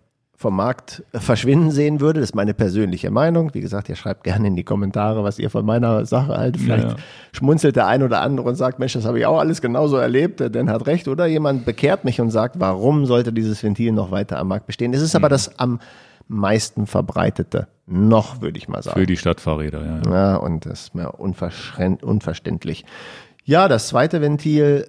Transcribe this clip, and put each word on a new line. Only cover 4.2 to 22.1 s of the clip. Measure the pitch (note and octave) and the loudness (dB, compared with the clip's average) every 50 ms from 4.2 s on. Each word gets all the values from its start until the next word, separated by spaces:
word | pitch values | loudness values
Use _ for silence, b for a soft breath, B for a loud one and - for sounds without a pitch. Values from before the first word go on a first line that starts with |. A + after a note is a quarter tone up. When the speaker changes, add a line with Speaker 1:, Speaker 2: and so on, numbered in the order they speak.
| - | -4
Speaker 1:
gerne | F#2+ F#2 G#2 G#2+ | -2 0 0 2
in | G2+ F#2 | 0 0
die | F2 - | 0 -2
Kommentare, | - G#2 G2+ G2+ F#2+ - G#2 G#2 A2 A2 A2 G2+ | -2 -2 -2 -2 -2 -2 -2 0 0 0 0 -2
was | G2+ G2+ | -2 -2
ihr | - A2 G#2 | -4 -4 -4
von | - A2 G#2+ | -2 -2 0
meiner | A2 A#2 A#2+ A#2+ A#2 A2 A2+ A2+ | 0 2 2 2 2 2 0 0
Sache | - A#2 B2 C#3 C3 - | 0 0 0 0 0 -2
haltet. | - A#2 B2+ - C3 B2+ | -2 -2 -2 -2 0 0
Vielleicht | A#2+ A2+ A2+ A#2 | 0 0 2 0
Speaker 2:
Ja, | A#2 | -2
ja. | A#2 C3+ B B B B B B | -4 -6 B B B B B B
Speaker 1:
schmunzelt | - - C3 C#3 E3 D#3 - C#3+ B2 | -6 0 2 2 4 4 4 4 4
der | B2+ G#2 | 4 4
ein | F#2+ A#2+ C3+ | 4 4 2
oder | C3+ A#2+ A2+ D2+ | 2 2 2 0
andere | F2+ B2+ C#3 B2+ A2+ | 0 0 -2 -2 -2
und | B2 B2 | -2 -2
sagt, | - B2+ B2+ - B2+ | 0 -2 -2 -2 -2
„Mensch, | B2+ B2+ - | -4 -4 -2
das | B2 G#2+ | -2 -2
habe | A2+ A#2+ A#2 | 0 0 2
ich | A2 | 2
auch | - D#3+ D#3+ | 2 2 2
alles | D3+ D#3+ D#3+ - | 2 0 0 -2
genauso | - A#2+ A#2+ C#3 D#3 D3 C3+ | -2 -2 0 0 2 2 2
erlebt, | B2+ A#2+ B2 B2 C#3 E3 - - - | 2 2 2 2 2 2 0 -2 -4
der | C3 A#2 | -4 -2
Dan | A2+ A#2+ B2 A#2+ | -2 -2 0 0
hat | A2 A2+ A#2+ | 0 0 0
recht.“ | C#3 E3 E3+ - | 0 -2 0 -2
Oder | C#3 C3+ E3 F3 | -2 -2 0 0
jemand | E3 D#3 D3+ D3+ C#3+ C#3 B2+ A#2 | 0 0 0 0 0 0 0 -2
bekehrt | B2 A2 - C#3 D3 F#3+ - - | -4 -2 0 2 2 2 0 0
mich | B2+ A#2 - | -2 0 0
und | A#2 A2+ | 0 0
sagt, | A2+ G#2+ A2+ B2 - F3+ | 2 0 0 -2 -2 -2
„Warum | F#2+ F#2+ F#2 F#2 A2 C3+ D3+ D3 C#3 | -2 0 0 2 2 2 4 4 4
sollte | B2 A#2+ A#2+ A#2 A#2 A2+ | 2 2 2 2 0 -2
dieses | A2+ A2 G#2+ G#2+ - | -2 0 -2 -2 -2
Ventil | - G#2+ G#2 - A#2 A#2 | -2 -2 0 0 0 0
noch | A2 G#2 G2 F#2 | 0 0 -2 -2
weiter | - G2+ G#2 - E2+ B1+ | -4 -4 -4 -4 -4 -4
am | F#2 | -4
Markt | F#2+ F#2+ G#2 - | -4 -4 -4 -6
bestehen?“ | - - - A#2+ B2 B2+ | -8 -6 -4 -2 -2 0
Es | C#3 | 0
ist | D#3+ D#3+ E3+ | 0 0 2
aber | D#3+ D3+ | 4 4
Speaker 2:
Mhm. | C#3+ | 4
Speaker 1:
das | C#3 C3 - - - - | 4 2 0 -2 -4 -2
am | B2+ B2 A#2+ A#2 B B B B B B B B B | -2 -2 -2 -4 B B B B B B B B B
meisten | - A2 G#2 G2+ F#2+ A2 G#2+ - - - G#2+ G#2 | -8 -4 0 2 2 2 2 0 -2 -4 -6 -4
verbreitete. | - - G2 F#2+ F#2+ - F2 F#2 G2+ - - F2 - - - - - _ _ _ | -2 0 -2 -2 -2 -2 0 0 0 0 -2 -4 -4 -4 -6 -6 -6 _ _ _
Noch, | - F2 F#2 G#2 A2 A2+ A2 - - C3 B2 | -4 0 4 6 6 6 4 4 0 -6 -8
würde | - E2 - | -8 -8 -8
ich | - - | -8 -10
mal | - - - - | -10 -10 -8 -8
sagen. | - - F#2+ | -4 -2 0
Speaker 2:
Für | F#2 | 0
die | F2+ F2+ | 2 0
Stadtfahrräder, | - - E2+ E2 - - E2+ D#2 D2+ D2+ D2+ D2+ D2+ D2+ | 0 0 -2 -2 -2 -2 -4 -2 -2 -4 -6 -6 -8 -6
ja, | D#2 D#2+ D#2 D#2+ | -6 -6 -2 -2
ja. | D#2+ F2+ F#2+ G2 G2 | 0 2 2 2 2
Speaker 1:
Ja, | F#2+ | 2
und | - - F2 E2 D#2+ - | 0 -2 -4 -4 -6 -6
das | - - - | -10 -12 -14
ist | - - - | -14 -12 -10
mir | F2 E2 - - - | -8 -8 -8 -10 -8
unverschrän-, | - G2 F#2+ - F2+ E2+ - - - - - - F#2 F#2 F#2 - - | -6 -6 -6 -4 -6 -8 -8 -10 -14 -12 -6 -2 -2 -2 -2 -2 -2
unverständlich. | A#2 | -2